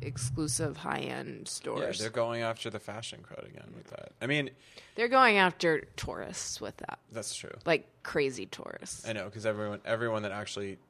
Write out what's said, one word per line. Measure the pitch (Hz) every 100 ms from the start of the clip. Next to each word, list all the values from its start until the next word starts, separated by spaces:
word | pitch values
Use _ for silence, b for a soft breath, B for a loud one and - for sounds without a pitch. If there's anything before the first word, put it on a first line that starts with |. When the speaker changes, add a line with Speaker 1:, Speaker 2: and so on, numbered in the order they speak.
Speaker 1:
exclusive | 143 131 123 160 151 - 156 135
high-end | - 139 131 127 135 120
Speaker 2:
Yeah, | -
Speaker 1:
stores. | - - - - 127
Speaker 2:
they're | 110
going | 120 117 117
after | 113 110 113
the | 104
fashion | - 104 117 -
crowd | - - -
again | - - -
with | -
that. | 50 50 -
I | 123
mean | 147 131 - b b b -
Speaker 1:
They're | 233
going | 262 247 202
after | 185 - 170 156 - -
tourists | - 85 - - - -
with | 101 -
that. | - - -
Speaker 2:
That's | 110 -
true. | - - -
Speaker 1:
Like, | 165 160 - _
crazy | - 165 135 123 98
tourists. | - - - - - -
Speaker 2:
I |
know, | 107 95
'cause | 110 110
everyone, | 107 104 101
everyone | - 113 117 110
that | 104
actually, | 101 104 101 101 95 _